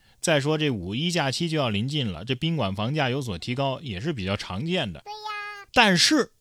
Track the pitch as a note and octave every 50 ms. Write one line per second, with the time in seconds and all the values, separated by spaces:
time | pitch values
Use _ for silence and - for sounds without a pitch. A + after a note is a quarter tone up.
0 | _ _ _ _ - F3 D#3+ C#3+ C3 D3+ D#3 D3+ D#3 D3 B2+ G2+ E2+ F#2 G2+ B2
1 | E3 F3 E3+ E3+ D3 C3 B2+ - E3+ E3 D#3+ D#3 C3+ A#2 G#2 G2 A2+ C3+ D3+ D3+
2 | B2+ G#2+ F2 D2 F#2+ B2 C3 B2+ D#3 E3 E3+ D3 A2+ F#2+ F#2+ G2+ G#2+ A#2+ D3 D#3
3 | C#3 B2+ A#2+ C#3+ C3+ C3+ F2+ E2+ - - B2 C3 C#3 C#3 C3 - E3+ C3+ G2 F2+
4 | A2+ E3+ D#3+ A#2 F#2 F#2 G2+ - - - F2+ F#2+ C#3 E3 F3+ F3+ C#3 G2+ E2 C#2
5 | - G4+ G#4 G#4+ G#4+ G#4+ G#4 G#4 G#4 G#4 G#4 G4+ G4+ - - C4+ A#3 G#3 F#3 D#3+
6 | - - D#4 D4 G3 - _ _